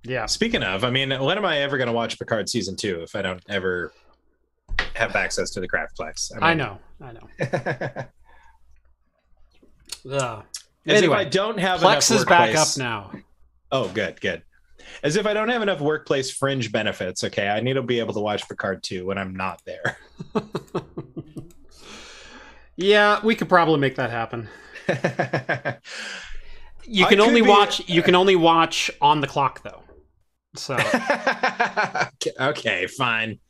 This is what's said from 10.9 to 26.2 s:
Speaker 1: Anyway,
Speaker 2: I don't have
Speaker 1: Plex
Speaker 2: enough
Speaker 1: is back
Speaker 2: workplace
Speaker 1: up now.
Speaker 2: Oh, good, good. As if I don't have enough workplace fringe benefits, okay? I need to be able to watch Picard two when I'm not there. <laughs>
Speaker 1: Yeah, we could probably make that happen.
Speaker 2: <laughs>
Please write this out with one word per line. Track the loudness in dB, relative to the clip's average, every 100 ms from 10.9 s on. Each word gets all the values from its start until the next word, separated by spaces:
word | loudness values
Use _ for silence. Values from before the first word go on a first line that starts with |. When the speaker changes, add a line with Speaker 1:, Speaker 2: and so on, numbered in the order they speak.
| 4
Speaker 1:
Anyway, | 6 2
Speaker 2:
I |
don't | 2 0 -2 -2
have | -2 4
Speaker 1:
Plex | 4 4 4
Speaker 2:
enough | 2
Speaker 1:
is |
back | 6 6 6
Speaker 2:
workplace | 4 2 0
Speaker 1:
up |
now. | -4 -6 -8 -18 _ _ -20 _ _
Speaker 2:
Oh, | -4 -2
good, | -4 -4 -4
good. | -6 -6 _ _ _ -20 -20 -6
As | -2
if | 0
I | 0
don't | 0 0
have | 0
enough | -2 0
workplace | -2 -2 -2 -2 -2
fringe | -2 -2 0 -2
benefits, | -2 -2 -4 -6 -4
okay? | -4 -2 0
I | 0
need | 0
to | -2
be | 0 -2
able | -2
to | -4
watch | -2 -4 -6
Picard | -6 -6 -6
two | -8 -8
when | -6 -6
I'm | -6
not | -6 -8 -8
there. | -14 -6 -6 -8 -20 -18 -6
<laughs> | -6 -4 -12 -8 -10 -10 -18 -14 -16 -16 -18 -18 -20 -20 -20 -20 -20 -20 -20 -20 -20 -20 -20 -20
Speaker 1:
Yeah, | -2 4 6 6 4
we | 2
could | 0 4
probably | 4 6 4
make | 2 0
that | -4
happen. | -4 -6 -8 -12 -18 -20 -10 -6
Speaker 2:
<laughs> | -2 -2 -2 -2 -4 -4 -6 -6 -10 -16 -14 -12 -14